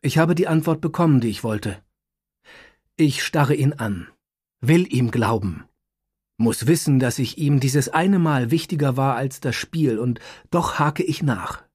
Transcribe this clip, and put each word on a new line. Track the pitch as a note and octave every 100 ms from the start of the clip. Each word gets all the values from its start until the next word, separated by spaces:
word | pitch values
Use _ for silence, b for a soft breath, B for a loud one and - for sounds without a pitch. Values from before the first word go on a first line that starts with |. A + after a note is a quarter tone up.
Ich | C#3+ D#3+
habe | E3 F3
die | F3
Antwort | D#3+ D#3 D#3+
bekommen, | D#3+ D3 E3+ C#3
die | A#2
ich | G2+
wollte. | A#2 G#2+ G#2+ F#2+ _ _ _ _ _ _ B B B B B -
Ich | D#3 C3
starre | - D#3+ C3+ D3
ihn | C3+
an, | D3+ A2+ F#2+ E2+ _ _ _ _ _
will | B2 E3 F3+
ihm | B2 A#2+
glauben, | A#2+ A2 A2+ G2+ D#2 - _ _ _ _ _ _ _
muss | A2+ A2+ A#2
wissen, | E3 - C3+
dass | B2+ -
ich | B2 -
ihm | D3 C#3+
dieses | C3 C#3+ C3
eine | D#3+ F3+ G3
Mal | E3 C#3 A#2+
wichtiger | D#3+ - E3 C#3+ B2+
war | C3+ A#2+
als | C3+ -
das | C3+ A#2
Spiel, | - E3 D3 A2
und | B2 A#2 B B B
doch | E3+ E3+ -
hake | D3+ D3
ich | - C#3+
nach. | D3 G#2+ - - -